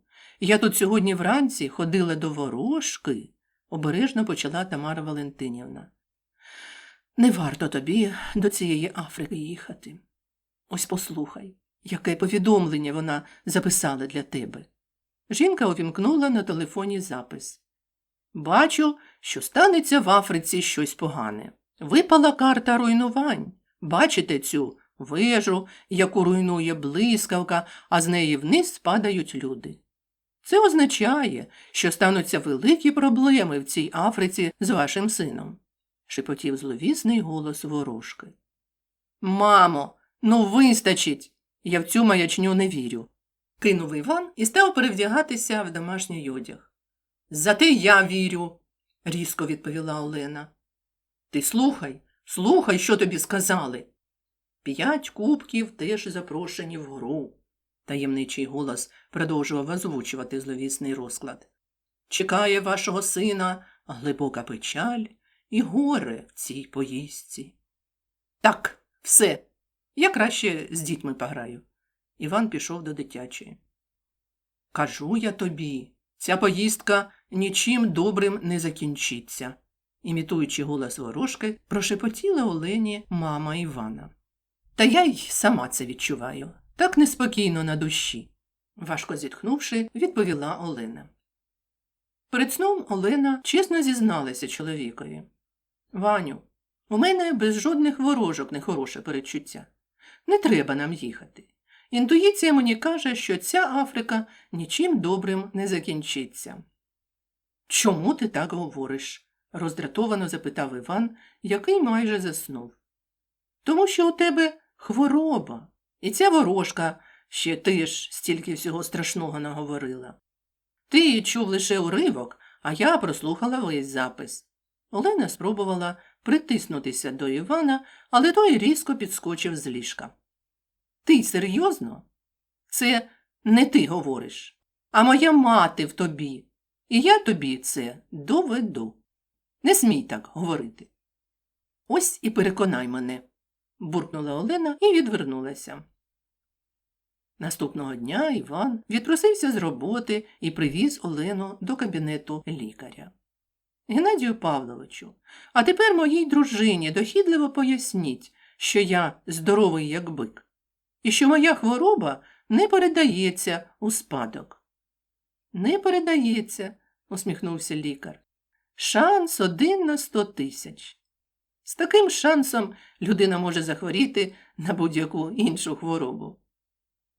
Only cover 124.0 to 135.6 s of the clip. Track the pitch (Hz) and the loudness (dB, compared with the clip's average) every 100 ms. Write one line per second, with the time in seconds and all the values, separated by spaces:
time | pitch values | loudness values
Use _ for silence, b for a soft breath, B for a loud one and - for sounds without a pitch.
124 | 127 127 131 - - _ _ _ _ 202 | -4 -6 -14 -16 -20 _ _ _ _ -2
125 | 370 403 190 - 185 208 196 180 175 180 | 0 0 0 -4 -4 -2 -2 -2 -4 -8
126 | b b - 311 - 226 - 147 135 123 | b b 0 0 2 -2 -2 -6 -6 -6
127 | 139 135 139 135 185 320 294 269 B B | -6 -4 -4 -2 -2 0 2 0 B B
128 | B 247 320 370 415 233 208 311 - - | B 4 6 6 6 6 4 2 0 -6
129 | 190 - 165 170 175 156 139 123 117 - | -6 -8 -6 -6 -6 -6 -8 -8 -8 -10
130 | 127 _ _ _ _ _ _ _ _ _ | -14 _ _ _ _ _ _ _ _ _
131 | - 294 220 185 190 208 381 - 226 - | 4 4 4 -2 -2 0 0 0 -8 -14
132 | - _ _ _ _ _ _ - 240 233 | -20 _ _ _ _ _ _ -2 0 0
133 | 233 B B _ 220 226 269 294 147 175 | -2 B B _ 4 6 8 6 4 -2
134 | 151 127 - - - _ _ _ _ 220 | -4 -6 -8 -14 -20 _ _ _ _ 6
135 | 247 269 320 302 247 220 | 8 8 8 6 8 6